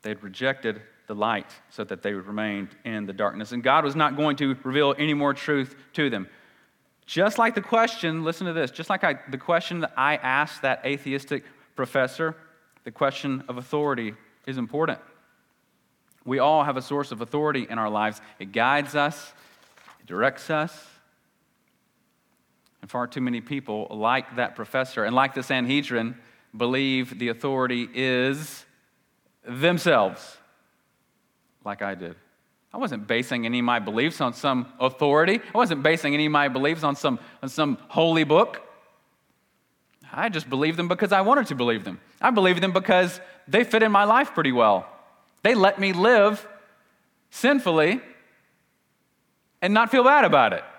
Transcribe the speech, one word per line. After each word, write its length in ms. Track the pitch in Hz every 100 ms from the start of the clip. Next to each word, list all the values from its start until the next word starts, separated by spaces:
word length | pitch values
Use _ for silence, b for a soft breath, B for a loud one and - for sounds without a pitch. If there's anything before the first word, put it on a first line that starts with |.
They 100 | 107
had 120 | 107
rejected 580 | 101 95 131 131 117 104 - _ _
the 80 | 104
light 360 | 107 107 - - _
so 140 | -
that 180 | 92 92
they 100 | 101
remained 560 | 101 92 107 107 101 95 - -
in 200 | 110 101
the 60 |
darkness. 400 | 95 104 95 107
And 100 | 120
God 220 | 123 147
was 120 | 147 143
not 200 | 151 139
going 220 | 151 139
to 180 | 143 131
reveal 320 | 131 139 143 139
any 160 | 151
more 200 | 147 143
truth 420 | 135 - 147 131 - B
to 160 | - 147
them. 200 | 110 92 b b b b b _ _ -
Just 320 | 160 202 214
like 160 | 226
the 80 | 226
question, 640 | 190 226 226 226 170 160
listen 240 | 160 170 185
to 60 |
this, 180 | 165 131
just 180 | - 165
like 140 | 190
I, 160 | 175 139 -
the 80 | 135
question 440 | - 165 170 175
that 120 | 156 -
I 180 | 135 151
asked 460 | 131 131 151 -
that 240 | 135 127 127
atheistic 580 | 139 139 135 135 143 - b b -
professor, 600 | 127 139 127 - 160 156 - _ _ _ -
the 60 |
question 520 | - 139 135 143 131 -
of 80 | 123
authority 560 | 127 151 147 127 110 110 _ _ -
is 100 | 131
important. 420 | 113 143 160 131 - _ _ _ _ _ _ _ _ _ _ _
We 160 | - 135
all 240 | 139 156
have 140 | 147 131
a 40 |
source 300 | 123 143 139
of 100 | 110
authority 460 | 117 147 151 143 117
in 80 | 113
our 120 | 110
lives. 320 | 104 107 107 B B
It 120 | 98
guides 440 | 107 120 147 143 147
us, 380 | 143 156 - - b b b b b b
it 60 | _
directs 440 | 90 127 135 -
us. 380 | 156 165 - - _ _ _ _ _ _ _ _ _ _ _ _ _ _ _ _ _ _ _
And 80 | 95
far 180 | 123 120
too 140 | -
many 200 | 127 120
people, 460 | 113 139 135 107 104
like 460 | 107 110 131 127 123
that 200 | 123 -
professor 500 | 107 131 131 - 107
and 100 | 127
like 180 | 135
the 80 | 135
Sanhedrin, 720 | 127 131 120 139 143 120 113 117 b b b 110
believe 600 | 120 131 135 131 127 98
the 120 | 120
authority 600 | 113 147 135 127 123 120
is 680 | 127 131 127 131 139 156 - - _ _ _ _ _ _ _
themselves, 960 | - 123 160 175 180 135 95 95 - - _ _ _ _ _ _ _ _ _ _ _ _
like 180 | 104 98
I 140 | 101 95
did. 200 | 87 87 _ _ _ _ _
I 60 | 214
wasn't 300 | 247 120 104
basing 380 | 117 127 127 113
any 140 | 123
of 60 | 120
my 140 | 120
beliefs 420 | 104 110 147 -
on 120 | 131
some 380 | 120 143 127 120 -
authority. 600 | 131 - 147 147 170 220 B
I 40 | 214
wasn't 260 | 247 151
basing 300 | 151 160 151
any 140 | 147 151
of 40 |
my 160 | 151 143
beliefs 360 | 131 143 165
on 120 | 156 139
some, 240 | 151 120 B B
on 80 | 135
some 280 | - 147 135 -
holy 360 | - 165 165
book. 380 | 151 156 220 - - - _ _ _ _ _ _ _ _ _ _ _ _ -
I 180 | - 214
just 200 | 170 127
believed 280 | 131 156 165
them 100 | 175
because 240 | 180 202
I 100 | 196
wanted 260 | 196 285 247
to 80 | 139
believe 300 | 120 113 95
them. 140 | 92 b b
I 80 | 240
believed 300 | 220 185 175
them 100 | 190
because 480 | 185 185 180 180 - B B -
they 160 | 208
fit 180 | 240 226
in 100 | 220
my 120 | 202
life 300 | 208 233 285
pretty 180 | - 151
well. 360 | 123 110 98 - - - _ _ _
They 140 | 202 240
let 240 | 190 196
me 140 | 196
live 540 | 180 208 240 208 208 - - _ _ _ _ _ _ _
sinfully 680 | - 240 277 190 160 156 240 - - _ _ _ _ _ _ _ _ _ _ _ _ _ _
and 120 | 180
not 160 | 208 226
feel 140 | 269
bad 200 | 254 285
about 300 | 202 151 113
it. 100 | 90 -